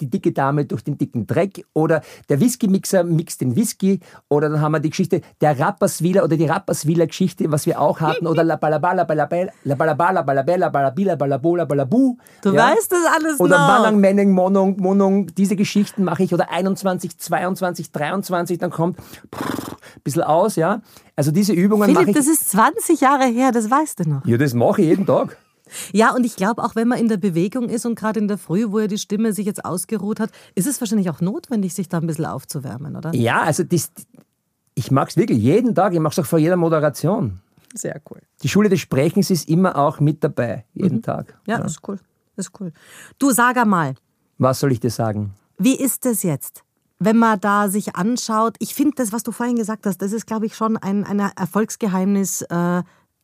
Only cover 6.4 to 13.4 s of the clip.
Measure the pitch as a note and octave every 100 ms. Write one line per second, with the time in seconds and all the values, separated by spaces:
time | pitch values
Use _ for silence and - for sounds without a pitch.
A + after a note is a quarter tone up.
6.4 | D3+ E3+ - D#3 D3 E3+ D#3+ - F#3+ -
7.4 | F3 C#3+ F3 B2 C#3+ - D#3 E3 E3 D#3+
8.4 | E3 D3+ D#3 D3+ F3 F#3 D#3+ D#3 C#3+ E3+
9.4 | F#3+ - C3+ C3+ D#3+ C#3 F3 F#3 C#3+ C#3
10.4 | C3+ F3+ D#3+ C#3 C#3 C3 G3 D3+ C#3 C3+
11.4 | E3 F3 D3+ C#3+ C3 A#3+ C4 B3 - -
12.4 | G3 G3+ B3 G#4+ - F4 D#4 D#4+ D#4 C#4+